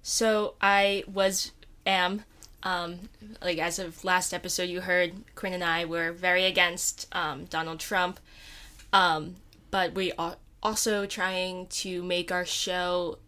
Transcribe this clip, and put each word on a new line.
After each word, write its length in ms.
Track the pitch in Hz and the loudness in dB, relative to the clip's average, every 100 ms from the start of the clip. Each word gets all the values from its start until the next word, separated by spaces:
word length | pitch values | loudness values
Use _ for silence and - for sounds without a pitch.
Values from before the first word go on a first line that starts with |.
so 540 | - - 226 214 208 - | -2 2 4 4 0 2
I 420 | 202 202 202 196 - | 4 6 4 2 -2
was, 440 | 196 190 190 - - - - - | 0 2 2 -4 -10 -20 -6 0
am, 380 | 190 180 202 - - - - | 2 2 0 -8 -20 -20 -8
um, 460 | 185 180 170 175 202 - 214 220 | -4 -2 -4 -10 -16 -18 -20 -6
like, 160 | 180 160 | -4 -2
as 220 | 170 170 | -2 -2
of 240 | 180 165 | -8 -6
last 300 | 190 185 185 | 2 2 2
episode, 360 | 175 180 - 180 | -4 -4 -2 -2
you 120 | 175 | -4
heard 320 | 185 180 175 190 - - | 0 2 2 -2 -16 -8
Quinn 180 | 196 | -6
and 100 | 180 | -2
I 220 | 170 165 170 | 0 0 0
were 260 | 170 165 | -2 -2
very 340 | 175 180 180 185 | 0 2 4 4
against, 640 | 185 175 175 - - - | 4 2 2 -4 -4 -8
um, 320 | 180 156 135 170 | -4 -4 -4 -6
Donald 340 | 160 160 160 | -4 -4 -6
Trump. 400 | - 196 180 190 - - - - - - - | -2 0 0 -2 -18 -20 -20 -20 -20 -20 4
Um, 440 | 190 180 156 160 180 - - - | 6 6 2 -2 -12 -20 -20 -4
but 220 | 196 175 | 0 0
we 180 | 185 185 | 0 -4
are 220 | - 170 - - - | -2 -4 -6 -18 -4
also 440 | 214 214 226 208 202 | -2 0 0 0 -2
trying 640 | 208 185 185 185 185 185 | -2 -2 0 -4 -6 -8
to 360 | - 190 180 | -6 -4 -6
make 280 | 180 175 175 | -2 -2 0
our 140 | 180 175 | -2 -2
show 760 | - - 180 180 180 170 - | -2 -2 0 0 0 -2 -6